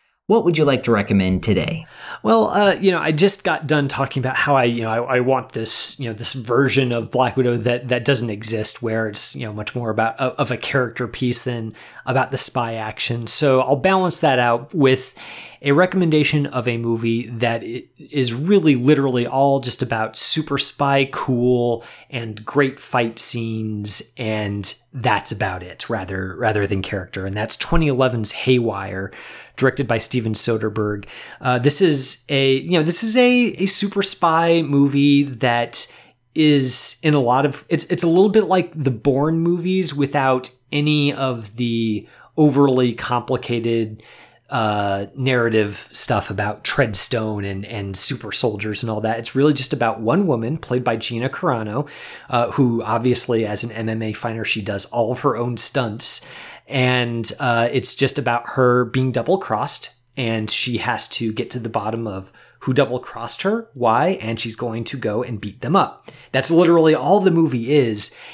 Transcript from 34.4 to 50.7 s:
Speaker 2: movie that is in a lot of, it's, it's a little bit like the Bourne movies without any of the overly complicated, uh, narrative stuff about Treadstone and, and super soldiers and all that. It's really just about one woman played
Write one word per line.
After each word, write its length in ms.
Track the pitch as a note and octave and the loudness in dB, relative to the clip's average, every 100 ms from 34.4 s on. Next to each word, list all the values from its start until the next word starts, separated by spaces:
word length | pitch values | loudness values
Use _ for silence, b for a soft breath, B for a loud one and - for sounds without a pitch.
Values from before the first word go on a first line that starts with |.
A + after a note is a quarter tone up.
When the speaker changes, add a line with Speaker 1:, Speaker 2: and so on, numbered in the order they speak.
| E3+ E3+ | 4 2
Speaker 2:
movie 600 | D3 C#3+ C#3+ C#3 C#3+ C#3+ | 4 4 4 4 4 4
that 640 | C#3+ A#2 B2+ A#2+ A#2+ - - B B B _ | 2 0 0 0 0 0 -2 B B B _
is 640 | - D3+ C#3+ B2+ - - - | 2 4 4 4 2 0 0
in 100 | D#3+ | 2
a 60 | D3 | 2
lot 260 | A#2+ C3 C#3+ | 4 2 2
of, 180 | - - | -2 -4
it's, 160 | E3 | -2
it's 180 | - F3+ | 0 0
a 60 | E3+ | 2
little 220 | F3 G#3 | 4 6
bit 160 | A3 F3+ | 4 4
like 260 | F#3 F3+ | 2 0
the 160 | D#3+ C3+ | -2 -2
Bourne 480 | A2 C#3+ C3+ D3+ E3 | 0 0 2 2 2
movies 560 | E3+ F3 F3+ F#3+ E3 | 0 0 0 0 0
without 560 | C#3+ C#3 C#3+ C3 B2+ - - - | 0 0 2 2 2 -2 -8 -6
any 420 | C#3+ D3+ D3+ C#3+ | -2 2 2 2
of 400 | - C3+ A#2+ G#2 | 0 -4 -4 -8
the 540 | A#2 A#2+ A2+ A2+ G#2 - B B - | -4 -2 0 -2 -2 -6 B B 2
overly 580 | D3 C3+ C#3 B2+ B2 | 4 6 4 4 2
complicated, 1080 | A2 - A#2+ A2+ B2 - A#2+ A#2 A#2 A2 G#2+ B B B B - | 0 -2 -4 -2 -4 -2 -4 -2 -2 -2 -8 B B B B -8
uh, 560 | B2 G#2+ G#2 G2+ G2 G2+ | -4 -2 0 -2 -4 -6
narrative 600 | C3+ C3 B2 A#2 A2 G#2 | -4 0 0 2 2 0
stuff 560 | G2 - - - G#2+ - | -4 -4 -2 0 0 -2
about 340 | G2 G#2 G#2 | -4 -6 -4
Treadstone 840 | - - A#2 G2+ - A#2 A2 G#2 G2 | -4 0 0 0 0 -2 -4 -6 -6
and, 160 | F#2+ | -8
and 320 | G#2 A2+ G2 F#2+ | -8 -8 -4 0
super 360 | - B2+ G#2+ | 0 -2 -4
soldiers 500 | - A#2+ G2+ G#2+ G#2 | -2 -2 -2 -4 -4
and 80 | A2+ | -4
all 100 | G#2+ | -2
that. 180 | A2 A2+ | -2 -4
It's 160 | A#2 C3 | -4 2
really 180 | D3 | 2
just 180 | C#3+ - | 2 0
about 280 | C3 A2+ - | 0 -2 -2
one 260 | A2 E3+ F#3+ | 0 2 2
woman 320 | A#2 A2+ D#3+ | 0 -2 -6
played 240 | - | -2